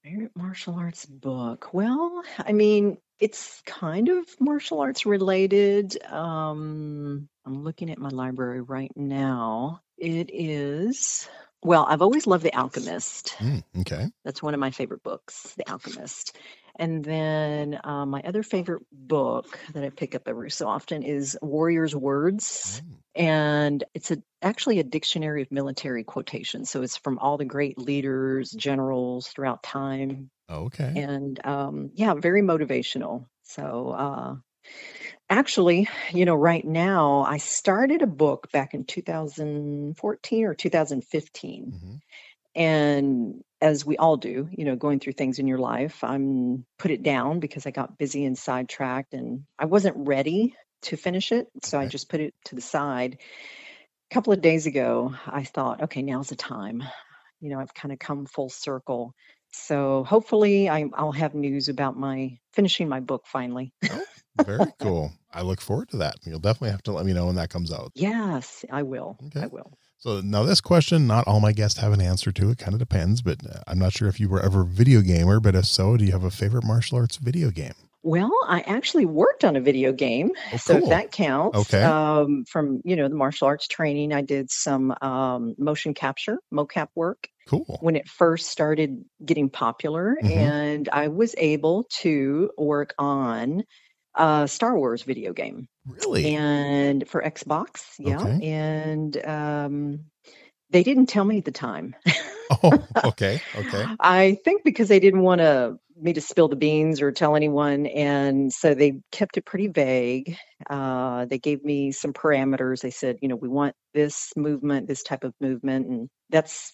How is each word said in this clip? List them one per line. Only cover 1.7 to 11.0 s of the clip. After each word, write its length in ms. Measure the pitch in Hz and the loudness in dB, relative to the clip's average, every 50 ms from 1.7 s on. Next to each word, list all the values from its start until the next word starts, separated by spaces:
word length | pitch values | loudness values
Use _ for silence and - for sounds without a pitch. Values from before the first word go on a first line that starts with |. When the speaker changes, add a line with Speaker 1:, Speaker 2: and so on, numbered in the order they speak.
| - | -4
Speaker 1:
Well, 500 | 180 202 226 254 294 330 349 349 349 349 - - - | -2 0 0 0 0 -2 -4 -6 -8 -12 -12 -12 -10
I 120 | 220 - 208 | -4 0 4
mean, 440 | 208 214 214 214 208 202 202 180 - _ _ _ _ | 4 6 6 6 4 4 2 0 -4 _ _ _ _
it's 420 | 208 214 - - - - - - _ | -2 -2 -2 -6 -18 -18 -20 -20 _
kind 440 | - - - - 160 156 185 233 269 | -16 -12 -8 -6 -6 -2 0 2 2
of 160 | 359 359 339 - - _ | 2 0 -2 -6 -4 _
martial 400 | 269 294 294 294 - - 339 302 | 0 0 0 -2 -4 -4 -4 -2
arts 260 | 277 262 269 - - | -2 -2 -2 -2 0
related. 920 | 214 208 196 190 185 190 190 190 196 196 202 202 202 202 202 208 190 - - - | 0 2 2 2 2 2 2 4 4 4 4 6 6 4 2 0 -2 -6 -12 -12
Um, 1200 | - - 151 160 170 165 156 156 156 151 151 156 156 151 156 151 151 147 147 147 143 143 143 143 143 _ _ _ | -10 -8 -8 -6 -4 -4 -4 -4 -4 -6 -6 -8 -8 -8 -8 -8 -8 -8 -8 -8 -8 -8 -8 -10 -14 _ _ _
I'm 180 | 135 135 139 143 | -12 -10 -8 -8
looking 260 | 160 160 - 180 165 | -10 -8 -8 -8 -10
at 80 | 160 120 | -8 -8
my 120 | 135 143 | -8 -8
library 520 | 135 127 127 131 127 127 127 123 123 127 | -6 -6 -6 -6 -6 -6 -6 -6 -6 -8
right 300 | 123 123 135 131 135 135 - | -8 -8 -8 -8 -8 -10 -10
now. 840 | - 143 139 139 135 135 135 131 120 117 113 110 113 123 143 165 170 _ _ _ - | -8 -6 -6 -4 -2 -2 -2 -2 -2 -2 -4 -2 -4 -4 -6 -8 -10 _ _ _ -8
It 320 | 170 165 165 165 170 - | -6 -4 -4 -4 -4 -6
is, 960 | - - 165 156 151 147 143 143 143 156 180 226 269 - | -6 -6 -6 -4 -4 -4 -4 -4 -4 -4 -2 -4 -2 -4